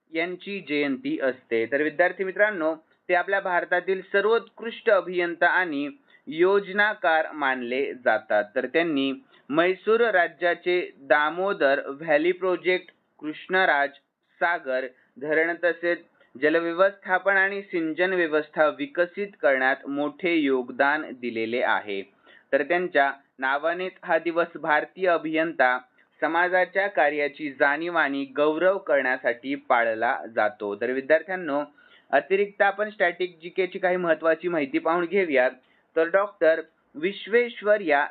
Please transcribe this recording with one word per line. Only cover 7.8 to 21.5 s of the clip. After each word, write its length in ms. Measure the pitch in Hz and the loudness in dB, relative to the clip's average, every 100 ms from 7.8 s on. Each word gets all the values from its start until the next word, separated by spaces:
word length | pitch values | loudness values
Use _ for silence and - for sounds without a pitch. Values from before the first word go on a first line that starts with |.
| 120 | -4
जातात. 500 | 98 127 110 - 107 101 | -2 0 0 2 0 0
तर 120 | 131 123 | -4 0
त्यांनी 460 | 160 170 139 135 135 - _ - | 0 0 0 -2 -4 -12 _ -4
म्हैसूर 520 | 151 175 185 208 226 | 0 0 0 0 2
राज्याचे 920 | 233 185 165 160 175 170 180 180 165 - | 2 2 0 0 -2 -2 -2 -2 -4 -12
दामोदर 800 | 139 151 151 170 196 180 139 139 - | 0 2 2 -2 -2 2 2 2 -2
व्हॅली 460 | 139 165 190 175 | -8 0 2 2
प्रोजेक्ट, 580 | 185 185 170 160 180 - _ _ _ | -2 -2 -2 -2 -2 -4 _ _ _
कृष्णराज 720 | 151 156 - 185 185 143 139 - _ _ _ _ | -12 -12 -2 0 2 2 0 -4 _ _ _ _
सागर 460 | 170 170 135 127 131 - _ 123 | -2 -2 -2 -4 -4 -12 _ -12
धरण 340 | 147 156 165 170 | -2 0 0 0
तसेच 340 | 175 170 175 170 - _ _ 123 | -2 -2 -2 -4 -8 _ _ -2
जलव्यवस्थापन 960 | 147 165 170 170 196 196 202 180 190 196 | 0 2 0 2 2 0 -2 0 2 2
आणि 260 | 190 202 | 2 -2
सिंचन 500 | 196 180 160 156 185 | -6 -4 -4 0 0
व्यवस्था 540 | 180 165 151 151 165 151 | 0 0 0 -2 2 0
विकसित 600 | 135 143 - 175 196 202 - | 0 -6 -2 -2 -4 -10 -2
करण्यात 460 | 147 135 131 139 139 | 0 2 2 0 -4
मोठे 460 | 143 147 143 175 | -4 -4 -4 -2
योगदान 680 | 165 139 131 123 123 143 151 - 127 | 0 2 0 -2 0 0 0 -4 -8
दिलेले 420 | 120 113 113 | -6 -4 -2